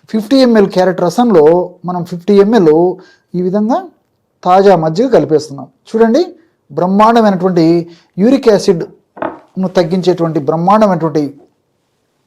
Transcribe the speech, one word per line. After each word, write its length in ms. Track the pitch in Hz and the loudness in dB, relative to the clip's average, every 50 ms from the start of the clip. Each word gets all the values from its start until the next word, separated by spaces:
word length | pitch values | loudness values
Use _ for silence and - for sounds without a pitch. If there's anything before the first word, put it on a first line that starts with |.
| _ - - | _ -8 -8
ఫిఫ్టీ 240 | 220 208 - 277 269 254 | -6 -4 0 2 2 2
ఎంఎల్ 240 | 240 233 214 196 185 - | 4 4 2 2 0 0
క్యారెట్ 260 | 180 185 190 175 - 180 | 0 0 0 -2 -2 -4
రసంలో 380 | 170 170 - 247 240 202 160 147 156 170 180 175 - - _ - 175 | -4 -2 0 0 2 4 4 4 4 4 2 -2 -6 -10 _ -12 -10
మనం 120 | 180 175 165 - | -8 -8 -8 -10
ఫిఫ్టీ 260 | 180 170 - - 202 196 196 | -12 -8 -2 0 2 4 4
ఎంఎల్ 260 | 202 240 226 175 156 151 160 175 185 175 180 - _ _ _ _ _ - | 4 2 2 4 4 2 2 2 0 -2 -6 -14 _ _ _ _ _ -8
ఈ 60 | 175 180 | -6 -4
విధంగా 300 | 185 180 208 214 220 277 359 381 330 _ _ _ _ _ _ _ _ _ _ - | -4 -2 -4 -2 -2 -4 -4 -6 -10 _ _ _ _ _ _ _ _ _ _ -2
తాజా 280 | 180 180 196 196 202 190 165 160 | 0 2 4 4 4 2 2 0
మజ్జిగ 220 | 160 160 175 247 269 226 | -2 -2 -2 -2 2 2
కలిపేస్తున్నాం. 500 | 170 147 135 156 143 - - 139 139 131 - _ _ _ - | 0 0 2 -2 -2 -2 -4 -16 -18 -18 -20 _ _ _ -6
చూడండి, 320 | - 220 226 226 233 302 349 339 - _ _ _ _ _ _ - 139 156 | -2 0 0 2 2 0 -2 -2 -8 _ _ _ _ _ _ -10 -6 -4
బ్రహ్మాండమైనటువంటి 880 | 175 185 190 202 208 226 233 233 214 208 196 170 175 190 180 175 160 165 170 170 165 - - _ _ _ - 175 190 | -4 -2 2 2 2 2 2 2 2 0 0 0 -2 -2 0 0 2 2 0 0 -2 -6 -14 _ _ _ -6 -2 0
యూరిక్ 260 | 247 269 254 - 233 208 | 0 0 2 2 2 0
యాసిడ్ను 1160 | 180 - 208 185 165 - - - _ _ _ - - - - - - _ _ - 185 190 175 - | 2 0 0 -2 -2 -4 -12 -14 _ _ _ -14 -12 -12 -12 -12 -14 _ _ -8 -6 -6 -4 -2
తగ్గించేటువంటి 640 | 190 175 156 180 190 165 180 175 170 170 165 151 160 135 143 | -2 -2 -2 -2 -2 -2 -2 -2 -2 -2 -4 -4 -4 -4 -4
బ్రహ్మాండమైనటువంటి 720 | 156 160 170 190 208 214 214 202 180 156 160 160 147 156 147 135 - - _ _ _ _ _ _ _ _ _ _ _ _ _ _ _ _ _ | -4 -2 0 0 2 2 2 0 0 -2 -4 -4 -2 -4 -4 -4 -8 -14 _ _ _ _ _ _ _ _ _ _ _ _ _ _ _ _ _